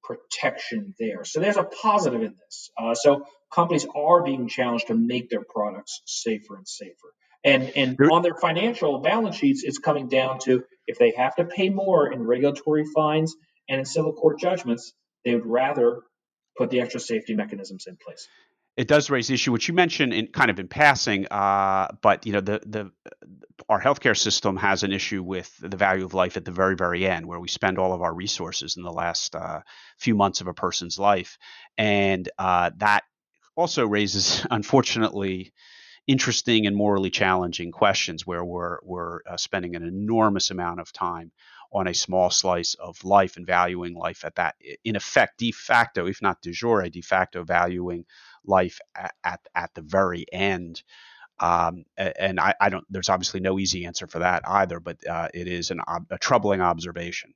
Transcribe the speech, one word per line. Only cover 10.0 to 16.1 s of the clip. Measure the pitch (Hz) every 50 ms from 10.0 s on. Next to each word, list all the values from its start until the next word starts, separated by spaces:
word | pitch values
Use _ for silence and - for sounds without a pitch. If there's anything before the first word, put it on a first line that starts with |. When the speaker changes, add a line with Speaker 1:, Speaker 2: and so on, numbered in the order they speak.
| 135 123
Speaker 1:
down | 135 131 131 131 127 127
to | - 127 127 123 123 _ _ _ _
if | - 110 -
they | 123 117 110
have | - 127 131 -
to | - 170
pay | 170 - - 190 190
more | 196 196 196 190 180 170 147 131 127
in | 127 113
regulatory | 113 123 123 135 143 143 139 - 156 151 151 151 151 151
fines | 156 156 151 151 156 160 160 160 _ _ _ _ _ _ -
and | 135 135
in | 135
civil | - - 165 156 151 -
court | - - 156 147 -
judgments, | 175 180 185 170 - 123 117 117 - - _ _ _ _ _ _ _
they | 123 120
would | 117 110
rather | 113 113 123 131 139 147 139 120 120 117 - _ _